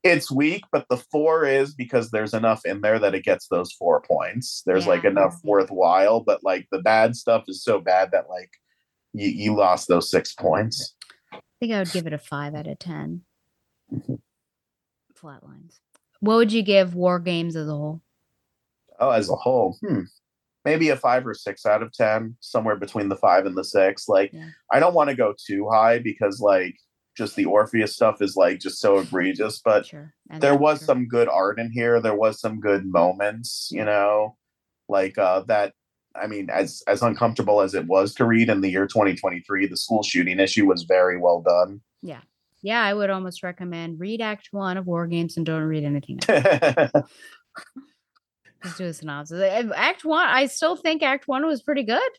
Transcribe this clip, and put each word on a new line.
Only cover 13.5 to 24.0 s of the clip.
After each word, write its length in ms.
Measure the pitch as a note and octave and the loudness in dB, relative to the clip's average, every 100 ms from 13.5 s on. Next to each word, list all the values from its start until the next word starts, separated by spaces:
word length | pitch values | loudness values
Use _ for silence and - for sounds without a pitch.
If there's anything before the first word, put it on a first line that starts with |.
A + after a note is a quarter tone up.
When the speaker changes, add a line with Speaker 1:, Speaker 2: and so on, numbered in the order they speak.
| _ _ _ _ | _ _ _ _
Speaker 1:
Mm-hmm. 220 | - - - _ _ _ _ _ _ _ _ _ _ | -12 -8 -12 _ _ _ _ _ _ _ _ _ _
Speaker 2:
Flatlines. 580 | D#3 C3+ C#3+ C3+ E3 _ _ _ _ _ | -20 -20 -20 -20 -20 _ _ _ _ _
What 140 | G3+ A3+ | 2 4
would 160 | A#3 | 4
you 100 | A3+ | 2
give 320 | G3+ G3 F#3 F3 | 4 4 4 2
War 240 | F3+ F3+ | 0 0
Games 380 | E3+ E3+ E3+ D#3+ | -2 -4 -4 -6
as 100 | D3+ | -6
a 40 | D3 | -6
whole? 260 | D3+ D#3+ _ _ _ _ _ _ _ _ _ _ | -8 -10 _ _ _ _ _ _ _ _ _ _
Speaker 1:
Oh, 80 | B2+ | 2
as 180 | A2+ F#2+ | 2 0
a 60 | - | -2
whole, 420 | - C3 G2 F2+ G#3 | 2 2 2 -2 -4
hmm. 180 | B2 F2 _ _ _ _ _ | -4 -4 _ _ _ _ _
Maybe 260 | C#3+ D#3+ D#3+ | -2 0 2
a 60 | C3 | 2
five 300 | B2+ B2 B2+ | 2 2 0
or 60 | |
six 320 | A2 - G2 G#2+ | -8 -10 -6 0
out 180 | G#2+ | 0
of 80 | A2+ | 0
ten, 460 | - A2 A2 A2+ A#2+ | 0 0 2 -4 -12
somewhere 360 | - B2 A2 G#2 | -4 -2 0 -2
between 320 | G2 A2+ G2 | -4 -4 -4
the 60 | G2 | 0
five 280 | G#2 F2+ F#2+ | 4 4 2
and 120 | F#2 | -6
the 60 | F#2+ | -2
six. 420 | G2+ F#2+ G2+ | 2 2 2